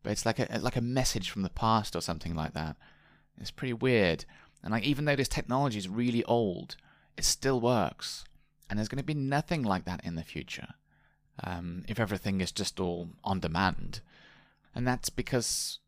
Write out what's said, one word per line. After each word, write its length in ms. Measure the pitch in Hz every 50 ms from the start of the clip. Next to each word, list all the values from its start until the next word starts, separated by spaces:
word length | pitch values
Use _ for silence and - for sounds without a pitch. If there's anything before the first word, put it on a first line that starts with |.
But 100 | - 101
it's 140 | 104 - -
like 120 | 113 110 -
a, 200 | 120 - 113 -
like 160 | - 123 -
a 60 | 123
message 480 | 117 120 127 131 127 - - 107 92 -
from 120 | - 101
the 80 | 95 92
past 460 | - - 117 110 110 110 104 - -
or 60 | 85
something 320 | - - 85 80 - 85 82
like 180 | 80 78 80
that. 240 | - 76 80 78 69 _ - - - _ _ _ - _ _ _ _ -
It's 100 | - -
pretty 220 | - - - 127
weird. 520 | 120 113 123 131 123 110 98 87 80 76 - - - - - - _ _
And, 80 | - -
like, 140 | 110 113 98
even 220 | 139 143 131 151
though 100 | 147 143
this 120 | 135 135 -
technology 500 | - - - - 123 135 143 135 110 104
is 100 | 92 92
really 340 | 98 117 120 123 120 117 -
old, 520 | - 117 120 113 98 87 - - - - - - - - _ _ _ _
it 80 | - -
still 360 | - - - - 135 135 123
works. 640 | 113 120 127 110 92 67 - - - - - - - - - - _ _ _ _ - -
And 100 | - 104
there's 100 | 110 104
gonna 140 | - 135
be 120 | - - 156
nothing 480 | 147 135 135 139 147 156 - 175 156
like 240 | 127 104 95 92 -
that 180 | 92 90 - -
in 100 | 92 85
the 80 | 82
future, 520 | 82 - - 71 - - - - - - - _ _ _ _ _ _ _ _ _ _ _ _ -
um, 420 | - 90 90 87 87 87 85 90 - -
if 100 | 107 117
everything 420 | 110 92 104 95 - 107 95 95
is 120 | 92 -
just 260 | - - 98 - - -
all 300 | 95 90 87 87 87 85 - _ -
on 160 | 104 98 92
demand. 640 | - 80 80 92 98 92 - - - - - - - - - - - - - - - _ _ _ _ _ -
And 120 | 120 123
that's 220 | 127 127 127 - -
because 720 | - - - - 135 123 117 - - - - - - - _